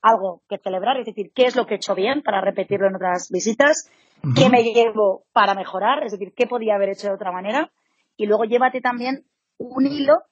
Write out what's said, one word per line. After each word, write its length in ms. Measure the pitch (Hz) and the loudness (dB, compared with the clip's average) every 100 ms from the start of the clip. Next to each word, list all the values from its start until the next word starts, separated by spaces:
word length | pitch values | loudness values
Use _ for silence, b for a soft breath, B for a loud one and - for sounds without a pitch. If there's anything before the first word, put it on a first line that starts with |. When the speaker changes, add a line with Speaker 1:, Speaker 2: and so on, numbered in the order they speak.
Speaker 1:
Algo 400 | 220 226 190 175 _ | 4 2 0 -8 _
que 100 | 202 | -10
celebrar, 380 | - 185 208 262 | -6 -4 -2 -4
es 80 | 226 | -4
decir, 240 | 214 190 | -10 -10
¿qué 100 | - 254 | 2 2
es 100 | 247 | 2
lo 100 | 226 | -2
que 80 | |
he 20 | 196 | -4
hecho 180 | - | -4
bien 280 | 185 196 294 | -2 0 -2
para 180 | 285 202 | -2 -2
repetirlo 460 | 190 196 185 196 196 | -2 -4 -4 0 0
en 80 | 190 | 0
otras 320 | 185 180 - | -2 -4 -4
visitas? 600 | 180 202 220 285 294 - b b b | -4 -4 2 2 0 -14 b b b
Speaker 2:
Ujú. 80 | 143 | -2
Speaker 1:
¿Qué 140 | 123 254 | 4 6
me 140 | 247 | 6
llevo 640 | 233 220 233 214 208 190 _ | 4 2 2 2 0 0 _
para 220 | - 202 | 2 2
mejorar? 500 | 196 180 185 202 285 | 0 -4 -4 -2 -2
Es 80 | 269 | -4
decir, 200 | 196 180 | -8 -12
¿qué 120 | - 240 | -4 -2
podía 280 | 240 220 | -2 -2
haber 140 | 202 196 | 0 0
hecho 180 | 196 202 | -2 -6
de 60 | |
otra 180 | 196 196 | -6 -6
manera? 380 | 180 196 247 330 _ _ _ _ _ | -8 -4 -4 -4 _ _ _ _ _
Y 100 | 208 | 0
luego 180 | 208 | 0
llévate 360 | 226 240 254 254 | 2 2 2 0
también 440 | 247 247 247 269 _ _ _ _ | -4 -4 -6 -8 _ _ _ _
un 280 | 247 254 269 | -12 -2 -2
hilo 360 | 294 277 320 - | 0 2 2 2